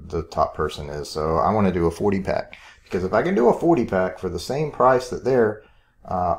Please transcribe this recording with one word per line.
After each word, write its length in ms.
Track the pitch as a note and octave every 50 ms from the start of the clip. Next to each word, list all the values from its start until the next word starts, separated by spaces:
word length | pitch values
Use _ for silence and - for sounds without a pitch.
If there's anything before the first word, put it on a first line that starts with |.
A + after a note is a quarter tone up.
| D2+ -
the 160 | - E2+ D#2
top 320 | - - - D#2 - -
person 340 | - D#2 D2 - - D2+ C#2+
is. 180 | D2 D2 C#2+ -
So 300 | - D#2 D2+ D#2+ D#2+ D#2+
I 140 | B1+ E2+ G#2
wanna 180 | A2 G2+ F#2+
do 140 | F2 F2+ E2
a 60 | E2+
forty 280 | E2 - G#2 G#2 G2 F#2+
pack. 380 | F2+ - - - - - - - - - - - _
Because 200 | - - F#3+ F#2
if 100 | - G#2+
I 80 | A2
can 140 | - F3 G3
do 140 | G#3+ A#3+ A#3
a 40 | -
forty 320 | - - E3+ E3+ B2+ A2+
pack 320 | - G2+ F#2 F#2 F#2 - -
for 120 | - F#2
the 100 | E2+ F2
same 320 | - - B2 C#3+ D#3 D3
price 400 | - - B2 C3 C3 B2 - -
that 120 | - - -
they're, 380 | B2 C3+ B2 A2+ G#2+ G#2+ - - - _ _ _ _ _ _ -
uh, 280 | - F#2 F#2 F2+ F2 -